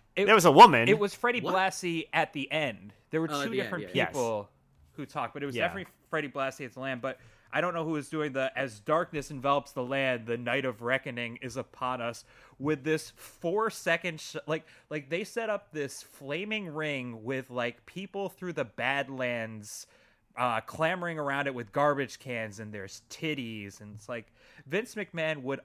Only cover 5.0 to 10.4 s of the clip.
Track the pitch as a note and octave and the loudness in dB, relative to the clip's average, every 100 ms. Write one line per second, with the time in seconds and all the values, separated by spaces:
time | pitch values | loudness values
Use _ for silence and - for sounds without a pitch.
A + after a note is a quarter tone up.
5 | C3+ D3+ A#2 D3 C#3 A#2+ E3+ F#3+ F3 - | -10 -6 -6 -6 -6 -2 -2 -2 -12 -18
6 | _ D#3+ C#3+ C#3 C3+ - B2+ C3 C3+ B2 | _ -6 -4 -4 -4 -4 -12 -8 -8 -6
7 | C3 - - - _ D3 F3 E3+ D#3+ D3+ | -6 -10 -16 -20 _ -2 0 -2 -2 -4
8 | C3 D#3+ D3+ C3+ C3 - C3+ G#2+ - D#3 | -4 -4 -2 0 -2 -2 -6 -6 0 2
9 | F3 D3+ C3+ C#3+ C3+ C#3+ - - B2 C3+ | 2 -4 -6 -4 2 2 0 -6 -2 0
10 | C3+ B2 A2 A#2+ | 0 0 -2 -4